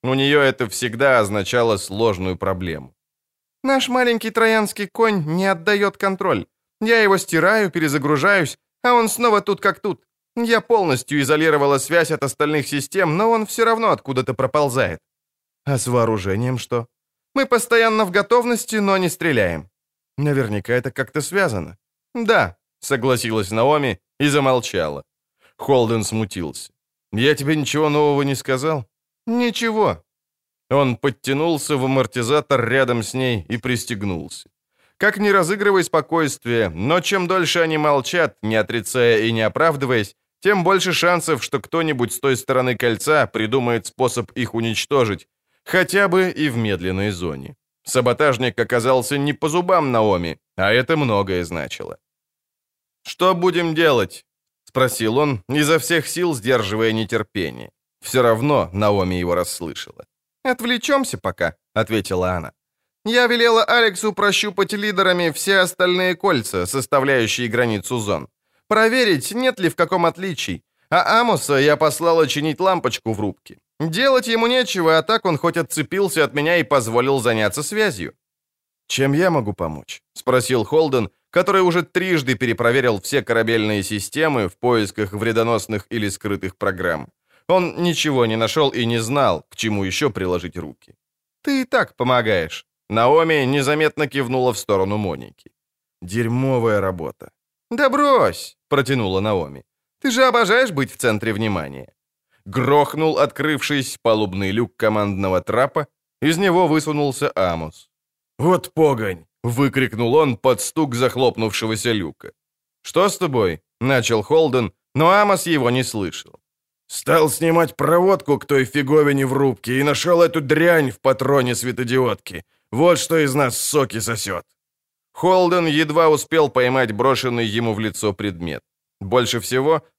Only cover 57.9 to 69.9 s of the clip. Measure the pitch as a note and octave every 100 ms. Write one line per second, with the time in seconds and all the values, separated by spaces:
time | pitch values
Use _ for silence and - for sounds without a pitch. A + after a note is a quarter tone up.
57.9 | _ - B2+ A#2+ A2 C#3+ C3+ E2+ F#2+ G#2
58.9 | G2+ F#2 F2+ F2 F2 E2+ - E2 - -
59.9 | - - _ _ _ C4 B3 A#3+ A#3+ -
60.9 | C#4 B3+ - F#2+ - E2+ - _ A2 A2
61.9 | A2 - F#2 F2+ F2+ D2 - _ _ _
62.9 | _ G#3+ A#3+ A#3+ A#3+ A#3 A3+ - A#3+ A3
63.9 | F3+ G#3+ G3 G3+ F3+ G#3 F#3 G3 G#3 G#3
64.9 | F#3+ F#3 F3 E3+ - G3 G3 F3+ - F3+
65.9 | F3+ F#3 E3+ G3 C#3+ G#2 F#2 F2+ C3+ -
66.9 | C#3+ C#3 C3 A2+ - A#2+ A#2 A#2+ G#2 -
67.9 | B2 G#2 D#2+ C2 _ _ _ - A3 A3+
68.9 | B3+ A3+ D3 - A#3 B3+ B3 E3 - E3